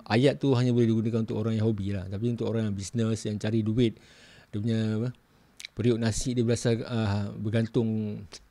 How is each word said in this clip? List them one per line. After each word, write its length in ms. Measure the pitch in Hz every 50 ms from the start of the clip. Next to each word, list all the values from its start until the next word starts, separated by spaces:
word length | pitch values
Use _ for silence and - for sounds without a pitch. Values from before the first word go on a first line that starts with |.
| -
ayat 320 | - 107 117 131 139 123
tu 160 | - - 139 131
hanya 160 | 120 127 123
boleh 160 | 120 120 120
digunakan 400 | 113 110 113 110 117 110 113 110
untuk 120 | - 120 104
orang 160 | 107 117 110
yang 80 | 110 107
hobi 320 | 113 110 98 92 101 101
lah. 80 | 95 90
Tapi 200 | 95 101 98 113 120
untuk 160 | 120 107 113
orang 240 | 104 110 113 110 107
yang 60 | 101
bisnes, 480 | 98 98 - - 117 113 110 110 107 -
yang 160 | 107 107 101
cari 240 | - 107 110 113 104
duit, 320 | 107 110 120 123 113 - - - - - - - - - - - _ -
dia 40 | 104
punya 180 | 101 117 113 110 110 107 110 107
apa, 80 | 117 123 120 _ _ _ _ _ _ _ _ - - - _
periuk 240 | - 107 120 117
nasi 400 | 113 117 113 104 - - 135 123
dia 80 | 123 117
berasal, 400 | 113 120 - - 127 117 113 -
ah, 480 | - 123 113 110 101 101 104 101 101 110
bergantung, 880 | 110 104 107 101 113 113 - - 127 117 110 110 110 107 104 104 107 104 - - - - _